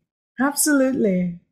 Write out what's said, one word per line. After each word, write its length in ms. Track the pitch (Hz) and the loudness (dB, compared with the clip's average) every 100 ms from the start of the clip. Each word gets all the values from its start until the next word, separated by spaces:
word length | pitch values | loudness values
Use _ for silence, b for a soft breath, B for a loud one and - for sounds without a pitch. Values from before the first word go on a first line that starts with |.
| _ _ _ - | _ _ _ -4
Absolutely. 960 | 269 285 311 285 262 262 226 180 180 175 _ | -2 0 0 2 2 2 0 0 -2 -6 _